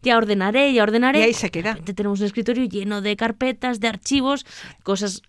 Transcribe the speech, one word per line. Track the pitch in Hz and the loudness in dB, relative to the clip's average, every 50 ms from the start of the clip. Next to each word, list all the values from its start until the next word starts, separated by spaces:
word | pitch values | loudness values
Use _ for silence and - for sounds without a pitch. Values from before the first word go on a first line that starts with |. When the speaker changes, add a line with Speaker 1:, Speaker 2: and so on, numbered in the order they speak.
Speaker 1:
ya | - - 240 226 | 0 2 4 4
ordenaré, | 226 208 208 196 185 196 214 262 285 285 262 | 4 2 2 0 0 2 2 2 4 4 4
ya | 233 208 | 4 4
ordenaré". | 214 214 233 247 254 269 302 | 4 4 2 2 4 4 4
Speaker 2:
Y | 220 | 4
ahí | 233 226 | 4 2
se | - - 180 | 0 -2 -4
queda. | - 165 165 214 | -4 -4 -4 -4
Speaker 1:
De | 220 | -6
repente | - 160 185 196 | -6 -8 -8 -6
tenemos | 180 208 202 202 196 | -4 -2 -2 -2 0
un | 208 | -2
escritorio | 202 202 233 220 240 247 240 262 | -2 -2 -2 -2 -2 0 -2 -2
lleno | 214 180 202 196 202 208 208 | -2 -4 -6 -6 -4 -4 -4
de | 196 208 208 | -2 -4 -2
carpetas, | 208 226 226 226 - 254 254 254 - - 254 247 214 | -2 -2 -4 -2 -2 -2 -4 -4 -4 -4 -4 -4 -2
de | 214 226 | -2 -2
archivos, | 220 190 - - 269 277 254 269 277 269 - - - - - - - - - | -4 -4 -4 0 0 2 2 2 0 -2 -4 -10 -18 -18 -18 -20 -20 -8 -4
cosas, | - 196 185 208 208 190 - - | -2 -2 -2 -2 -4 -6 -8 -10